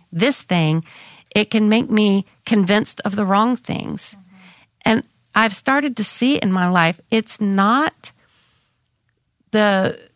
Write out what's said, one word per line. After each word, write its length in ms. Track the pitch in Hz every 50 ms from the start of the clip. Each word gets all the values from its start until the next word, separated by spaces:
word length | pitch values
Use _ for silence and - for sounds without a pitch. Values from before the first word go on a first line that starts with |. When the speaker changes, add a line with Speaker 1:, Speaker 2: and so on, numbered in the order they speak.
| _ _
Speaker 1:
this 300 | - 165 208 277 269 -
thing, 420 | - - 185 170 160 156 156 165 165 - - - - - - - _ _ -
it 160 | - - 208
can 200 | - 220 214 208
make 200 | 214 233 - -
me 360 | - 214 214 202 196 196 190 - _ _ _
convinced 560 | - 233 208 190 175 208 214 - - - - -
of 100 | 214 190
the 80 | 208 208
wrong 320 | 185 196 202 220 247 254
things. 540 | 233 - - - - - - - - - -
Speaker 2:
Mm-hmm. 120 | 208 196 - _ - - 185 185 - _ _ _ _ _ _
Speaker 1:
And 180 | 233 220 - - - _ _ _ _ -
I've 200 | 214 226 220 190
started 420 | - - - 269 285 285 294 233
to 80 | - 208
see 320 | - - - 240 262 285
in 160 | - - 196
my 160 | 185 185 180 180
life, 320 | 185 180 165 165 165 - _ _
it's 300 | 226 220 214 - - -
not 720 | 214 196 196 196 196 208 240 269 311 330 - _ - - - _ _ _ _ _ _ _ _ _ _ _ _ _ _ _ _ _ _ _ _ _ _ _ _ _ _ _
the, 460 | - 214 208 208 196 190 190 - - - - _ _